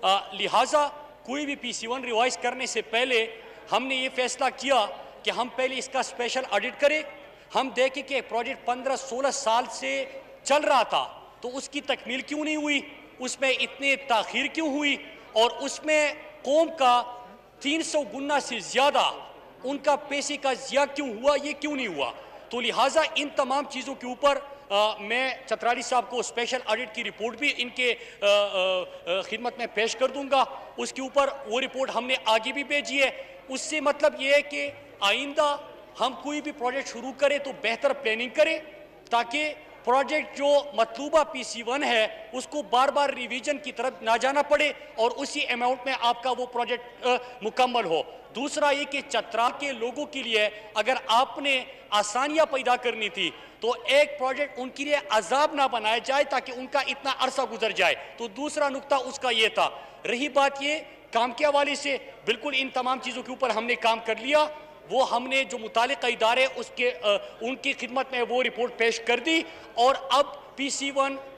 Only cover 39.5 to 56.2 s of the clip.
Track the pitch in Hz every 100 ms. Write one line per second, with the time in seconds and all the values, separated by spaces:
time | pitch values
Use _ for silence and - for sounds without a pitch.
39.5 | 285 - - - 254 269 302 277 - 277
40.5 | 285 285 214 226 - 294 320 294 320 240
41.5 | 226 226 269 277 240 214 - - 254 -
42.5 | 294 214 240 269 277 285 254 240 247 294
43.5 | 285 - 233 240 262 220 233 254 277 285
44.5 | 294 294 247 - - 226 240 277 294 285
45.5 | 247 247 254 262 262 233 233 254 247 247
46.5 | 240 233 240 - - - 247 247 - 208
47.5 | 208 247 240 196 160 - - - 208 277
48.5 | 294 294 277 285 285 - 233 - 220 240
49.5 | 247 285 247 226 233 - 269 240 220 214
50.5 | 208 - - 214 254 - 220 262 - 285
51.5 | 269 240 - - 208 202 247 277 302 302
52.5 | 277 247 247 247 220 214 - 175 - -
53.5 | - 226 240 - 269 294 294 254 262 285
54.5 | 262 254 240 285 294 277 214 214 262 311
55.5 | 311 269 240 214 233 233 269